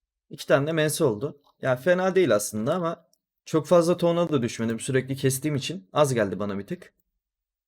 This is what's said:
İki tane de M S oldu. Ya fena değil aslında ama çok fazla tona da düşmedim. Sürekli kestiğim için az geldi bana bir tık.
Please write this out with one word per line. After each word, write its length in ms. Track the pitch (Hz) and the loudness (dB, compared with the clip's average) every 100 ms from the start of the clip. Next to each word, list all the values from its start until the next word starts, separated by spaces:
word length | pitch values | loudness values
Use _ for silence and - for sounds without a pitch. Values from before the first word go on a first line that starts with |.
| _ _ _ | _ _ _
İki 180 | 156 - | -12 2
tane 200 | 151 143 | 2 2
de 40 | |
M 180 | 160 151 | 0 0
S 140 | 147 | 2
oldu. 380 | 151 104 147 - _ _ | 0 0 -6 -10 _ _
Ya 140 | 131 127 | -4 0
fena 400 | 185 180 190 185 | 2 2 2 2
değil 200 | 160 104 | 4 2
aslında 400 | - 107 117 180 | 0 -4 -2 -2
ama 340 | 165 165 _ _ _ _ - | -2 -6 _ _ _ _ -4
çok 220 | 160 156 | -2 4
fazla 300 | 175 170 170 | 4 4 2
tona 320 | 170 170 170 | 0 0 0
da 120 | 147 | 0
düşmedim. 380 | 117 - 113 113 | 0 -2 -4 -4
Sürekli 360 | - 131 131 135 | -2 -2 -2 -2
kestiğim 400 | 135 131 151 143 | -2 0 -2 -4
için 340 | 139 160 - | -6 -10 -4
az 200 | 143 147 | 0 2
geldi 260 | 120 98 92 | 2 0 -2
bana 200 | 101 98 | -6 -8
bir 80 | 98 | -10
tık. 260 | 180 - _ _ _ _ _ _ _ | -12 -14 _ _ _ _ _ _ _